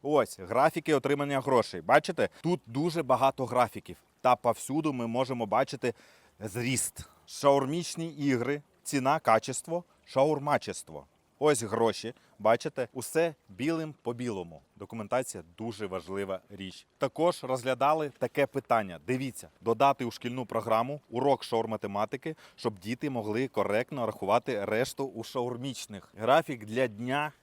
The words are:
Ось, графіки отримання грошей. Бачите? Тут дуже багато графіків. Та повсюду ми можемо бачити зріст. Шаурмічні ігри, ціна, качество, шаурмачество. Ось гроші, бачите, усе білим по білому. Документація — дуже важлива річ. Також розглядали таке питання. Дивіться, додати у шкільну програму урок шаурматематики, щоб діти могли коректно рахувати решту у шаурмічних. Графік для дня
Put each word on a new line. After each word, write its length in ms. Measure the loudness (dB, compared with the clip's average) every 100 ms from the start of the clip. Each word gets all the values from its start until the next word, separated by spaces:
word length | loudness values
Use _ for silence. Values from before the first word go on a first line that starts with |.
Ось, 360 | 4 2 2 -4
графіки 560 | -2 2 4 2 2
отримання 460 | 2 2 0 0 0
грошей. 400 | 4 2 2 -4
Бачите? 480 | 4 4 4 -2 -2 -2
Тут 180 | -2 -2 -4
дуже 360 | -2 -2 -2
багато 440 | 0 4 4 2 -2
графіків. 500 | 2 2 0 -14 -18 _ _
Та 160 | 4 4
повсюду 560 | 4 0 -2 -2 0
ми 140 | -2 -2
можемо 400 | -2 -2 -2 0
бачити 480 | 2 0 0 -4 -4 -16 _ _ _
зріст. 640 | -10 -4 -2 -2 -2 -8 -20 _ _
Шаурмічні 800 | 2 4 4 2 -4 -6 -8 -8
ігри, 540 | -2 0 0 0 -4 _ _
ціна, 360 | -4 0 2 2
качество, 680 | 4 4 4 -8 -6 -6 -6 _ _
шаурмачество. 960 | 2 4 2 2 0 0 -10 -10 -16 -16 _ _ _
Ось 240 | 2 2
гроші, 520 | 0 2 2 0 -8 -12 _ _
бачите, 500 | 4 4 2 -6 -8
усе 420 | -8 -4 0 0 -2 _
білим 460 | -6 -2 -2 -4 -8
по 100 | -8
білому. 500 | -6 -4 -6 -8 -14 _ _
Документація — 680 | -12 -10 -2 -2 -2 -10 -14 -10
дуже 280 | -10 -6 -6
важлива 540 | -6 -6 -6 -4 -6 _
річ. 360 | -14 -14 -14 _ _
Також 460 | -4 0 0 0
розглядали 680 | -4 -4 -2 2 2 2 -2 -4
таке 280 | -4 0 0
питання. 540 | 0 0 0 0 -10 -4
Дивіться, 420 | -4 -4 -8 -18 _
додати 440 | -2 4 4 4
у 60 | -4
шкільну 360 | -6 -8 -6 -4
програму 540 | -4 0 0 0 -6 _
урок 340 | 0 2 2
шаурматематики, 920 | 2 -2 0 -4 -4 -2 -4 -4 -8 -12 -16 -6
щоб 220 | -6 -4
діти 320 | -8 -4 -4
могли 380 | -4 -2 -2 0
коректно 580 | 0 2 0 0 -4 -4
рахувати 580 | -4 2 2 2 -4
решту 400 | -2 0 -2 -4
у 200 | -8 -8
шаурмічних. 880 | -8 -4 -4 -4 -8 -10 -12 -14 -16 -4
Графік 480 | 4 4 2 -10
для 240 | -4 0 0
дня 440 | -2 -4 -4 -4 -10